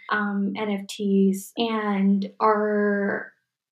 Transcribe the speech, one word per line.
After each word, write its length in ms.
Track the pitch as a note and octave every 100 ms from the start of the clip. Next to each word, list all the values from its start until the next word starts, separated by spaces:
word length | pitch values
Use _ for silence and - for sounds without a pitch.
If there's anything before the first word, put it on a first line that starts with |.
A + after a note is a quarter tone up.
| -
um, 440 | G#3 G3+ G3+ G3 G3
N 140 | G#3+
F 160 | G3 G3
Ts, 640 | - G3+ G3 G3 F#3+ - -
and 720 | A#3 A3 G#3 G3 G3 G3 G3 -
our 920 | A3 G#3 G#3+ G#3 G#3 G3+ G3+ G#3+ - _ _ _ _